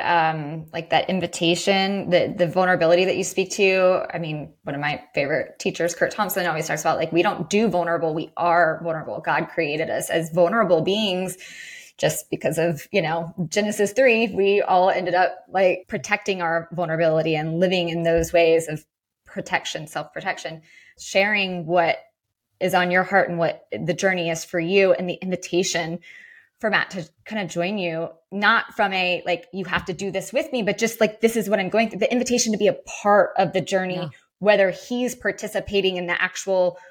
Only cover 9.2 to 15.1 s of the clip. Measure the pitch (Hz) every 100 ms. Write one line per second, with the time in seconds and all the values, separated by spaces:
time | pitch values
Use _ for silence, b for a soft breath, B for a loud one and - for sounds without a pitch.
9.2 | 160 156 165 - 156 151 160 113 - 170
10.2 | 165 165 170 226 196 170 160 202 214 180
11.2 | 185 - B B B B B - 156 -
12.2 | - - - 156 170 147 - 202 160 165
13.2 | 165 - 160 208 208 208 202 226 269 226
14.2 | 226 180 196 202 - 180 185 175 180